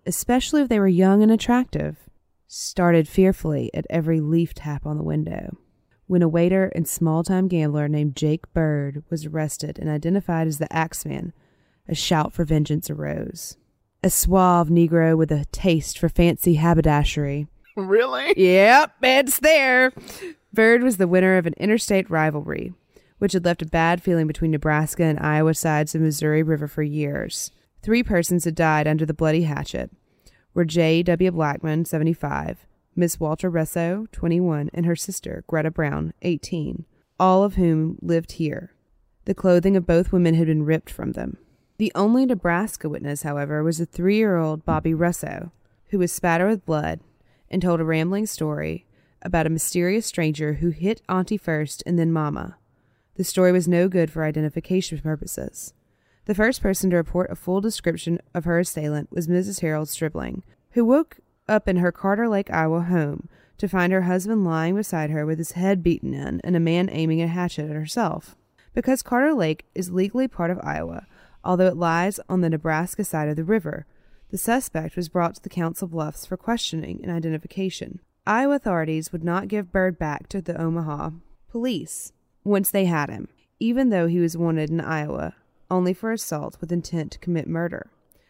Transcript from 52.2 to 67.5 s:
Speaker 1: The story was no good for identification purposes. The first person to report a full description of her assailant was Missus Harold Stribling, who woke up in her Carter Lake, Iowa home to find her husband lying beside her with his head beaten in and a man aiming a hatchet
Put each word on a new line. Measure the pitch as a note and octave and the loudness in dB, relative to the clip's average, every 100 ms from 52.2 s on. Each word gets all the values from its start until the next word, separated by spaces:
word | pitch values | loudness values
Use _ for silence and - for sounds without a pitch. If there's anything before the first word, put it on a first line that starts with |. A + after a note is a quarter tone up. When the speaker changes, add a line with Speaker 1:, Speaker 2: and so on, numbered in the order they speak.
| D3 D3 F3+ - _ _ _ _ _ - | -2 -6 -10 -14 _ _ _ _ _ -8
Speaker 1:
The | |
story | F#3 - F3+ | -4 4 4
was | F3+ F3+ | 4 4
no | F3 F#3 | 2 4
good | F3+ D#3+ | 2 0
for | D#3+ | -2
identification | D#3 D3+ D3+ E3 - F#3 - D#3 | -2 -2 -2 -4 -2 -2 -2 -6
purposes. | D#3 D3+ F3+ - - - - - _ _ _ _ - | -6 -6 -8 -10 -10 -12 -18 -20 _ _ _ _ -4
The | G3 | 0
first | A3 B3+ | 2 2
person | G3 F#3+ F#3+ | -2 0 2
to | F3 | 2
report | D#3+ F3 F3+ | 0 -2 -4
a | F3 | -6
full | - F#3+ | -4 -2
description | A3 - F3 E3 E3 E3+ - | -2 -2 -4 -4 -4 -6 -6
of | F3 D#3+ | -6 -2
her | E3+ | 0
assailant | F3+ D#3+ D3+ D3+ - | -2 -4 -4 -4 -6
was | - E3 | -6 0
Missus | F3+ G3 F#3+ | 0 -2 -4
Harold | D#3+ D#3 D3+ | -4 -2 -6
Stribling, | - D#3+ - B1 - - _ _ | -6 -6 -4 -8 -10 -14 _ _
who | B3 A#3 | 0 4
woke | C#4+ D#4+ - _ _ - | 4 2 -8 _ _ -2
up | G#3+ - | 0 2
in | F3+ | 0
her | F3 | 0
Carter | - G3 G#3 A#3 | 0 -2 0 0
Lake, | G3+ G3 | -2 -2
Iowa | E3 D#3+ E3 | -2 0 0
home | E3+ F3 D3 - - _ _ - | 0 0 0 -6 -12 _ _ -8
to | G3 | -4
find | F#3 F3+ | 0 2
her | F#3+ | 2
husband | F3 F#3 G3 A3 | 2 0 0 0
lying | F3+ D#3+ E3 G3 | 0 0 0 -2
beside | G#3 E3 D3+ | -2 -4 -2
her | D#3 D3+ | -2 -2
with | D#3+ | -4
his | D#3+ | -6
head | F3 F#3+ G3 | -2 0 2
beaten | E3+ - C3 | 0 0 -4
in | C3+ C#3 D3+ | -6 -6 -6
and | - F3 | -2 0
a | |
man | E3 E3+ F#3+ | 2 0 0
aiming | D#3 D#3+ D#3+ | -2 0 0
a | E3 | -2
hatchet | F3 F3+ | -4 -6